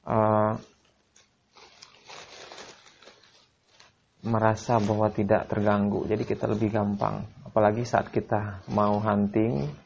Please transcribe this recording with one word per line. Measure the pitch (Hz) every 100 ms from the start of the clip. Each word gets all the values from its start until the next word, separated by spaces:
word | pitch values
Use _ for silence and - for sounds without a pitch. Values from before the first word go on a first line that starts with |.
| -
uh, | 117 107 107 107 110 - _ _ _ _ _ _ _ _ - - - - - - - - - - - - - - - - - _ _ _ _ _ _ - _ _ _
merasa | 110 113 110 107 - 117
bahwa | 104 107 107
tidak | 107 101 107 -
terganggu, | - 104 104 101 101 -
jadi | 107
kita | 120 110 113
lebih | 107 110
gampang. | 107 104 101 - 104 104 -
Apalagi | - - 104 110
saat | 120 - -
kita | - - 107 104 95 -
mau | 107 104 104
hunting | 107 101 101 107 110 139 143 143